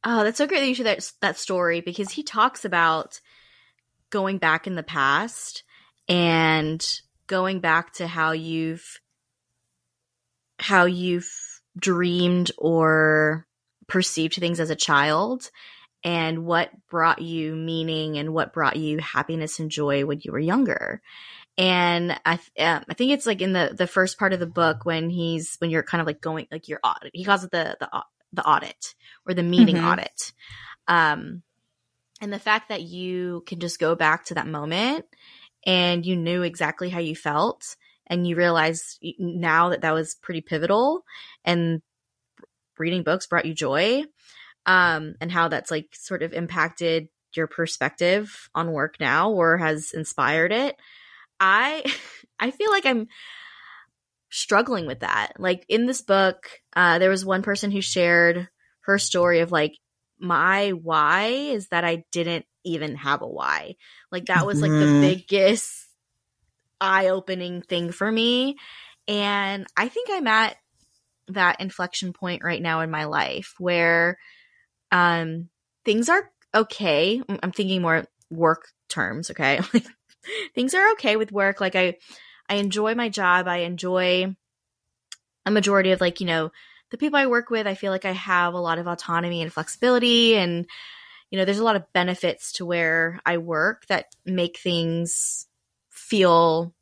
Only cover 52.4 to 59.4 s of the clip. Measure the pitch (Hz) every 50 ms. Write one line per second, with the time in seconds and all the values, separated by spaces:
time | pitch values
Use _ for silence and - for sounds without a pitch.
52.4 | 214 247 269 - 415 427 403 392 370 277 262 226 220 233 - - - - - -
53.4 | - - - - - - - - - _ _ _ _ _ _ _ _ _ - -
54.4 | - - 208 202 240 262 247 196 165 147 127 117 - 95 - 107 107 - - -
55.4 | - 185 185 185 - _ - 220 233 247 262 247 - - 196 196 196 190 185 190
56.4 | - - - - _ _ - - 180 175 165 170 185 190 196 185 190 190 190 190
57.4 | 196 208 202 202 - 208 202 196 190 - - 185 175 170 170 170 170 170 170 175
58.4 | 180 - _ _ _ _ _ _ _ - 196 202 196 - - 180 175 175 175 165